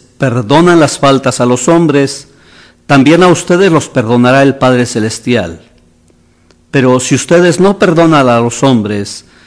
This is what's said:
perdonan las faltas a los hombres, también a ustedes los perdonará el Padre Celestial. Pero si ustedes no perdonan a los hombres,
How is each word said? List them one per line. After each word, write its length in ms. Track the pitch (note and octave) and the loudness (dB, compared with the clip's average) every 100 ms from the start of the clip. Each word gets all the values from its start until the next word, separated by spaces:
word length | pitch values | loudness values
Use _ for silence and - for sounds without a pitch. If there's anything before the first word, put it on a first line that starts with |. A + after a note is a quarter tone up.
| _ - | _ -6
perdonan 640 | C3+ B2 G#2 D3 F3 E3+ | -4 -4 0 0 2 2
las 180 | C#3+ - | 0 0
faltas 440 | C#3 C3+ C3 - | 0 0 -2 -2
a 20 | |
los 240 | B2 B2 - | -2 -2 0
hombres, 600 | E3+ E3 C#3+ C#3 - - _ _ - - _ - | 0 0 0 -2 -6 -18 _ _ -20 -20 _ -2
también 360 | C#3 C#3+ E3+ | 0 2 4
a 60 | F3+ | 2
ustedes 440 | D#3+ - F3+ G3 | 0 0 0 2
los 160 | D#3+ - | 0 -2
perdonará 540 | C#3 A2 A#2+ B2 C3+ | -4 -2 0 2 2
el 140 | C#3 - | 2 0
Padre 280 | B2+ B2 | 0 0
Celestial. 800 | A#2+ A#2 A2 - - A#2+ F2 E2 - _ _ _ _ _ _ _ _ _ _ | -2 -4 -6 -6 -4 -4 -4 -12 -20 _ _ _ _ _ _ _ _ _ _
Pero 300 | - B2+ B2+ | -2 2 0
si 140 | - | 0
ustedes 440 | C3+ - E3+ F3+ E3 | -4 0 2 2 2
no 200 | F#3+ G3+ | 0 2
perdonan 500 | G3 E3 E3 D3+ C3 | 0 2 2 2 2
a 120 | A#2 | 0
los 220 | A#2+ - | -2 -2
hombres, 600 | C3+ B2 G2+ G#2 G2+ - - _ | 0 0 -2 -6 -8 -12 -20 _